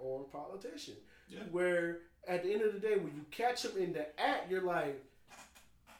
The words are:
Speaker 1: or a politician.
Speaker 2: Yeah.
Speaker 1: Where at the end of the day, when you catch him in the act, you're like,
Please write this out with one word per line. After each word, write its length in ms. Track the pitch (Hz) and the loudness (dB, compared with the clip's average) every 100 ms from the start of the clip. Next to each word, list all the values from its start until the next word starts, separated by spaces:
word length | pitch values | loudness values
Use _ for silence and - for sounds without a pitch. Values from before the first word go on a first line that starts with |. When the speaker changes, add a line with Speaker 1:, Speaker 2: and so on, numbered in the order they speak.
Speaker 1:
or 200 | 131 131 | -4 -4
a 160 | 139 185 | -6 -8
politician. 560 | 185 196 233 311 - - - - - | -8 -8 -8 -10 -12 -14 -18 -20 -16
Speaker 2:
Yeah. 120 | 190 170 | -12 -4
Speaker 1:
Where 480 | 175 180 175 170 170 - _ - | 2 4 4 2 -4 -10 _ -2
at 160 | 180 | 0
the 100 | 180 | 2
end 80 | 214 | 4
of 120 | 214 | 4
the 60 | 196 | 2
day, 160 | 220 196 | 4 4
when 180 | 156 147 | 2 -6
you 100 | - | -10
catch 340 | - 240 247 226 | 0 2 2 -2
him 60 | 190 | 0
in 140 | 175 | 0
the 240 | 156 147 - | 0 -4 0
act, 300 | 170 - 180 | 2 2 0
you're 120 | 185 | 0
like, 400 | 180 170 143 135 - - - - - - - _ - - | 2 2 0 -4 -10 -20 -20 -20 -20 -20 -20 _ -20 -10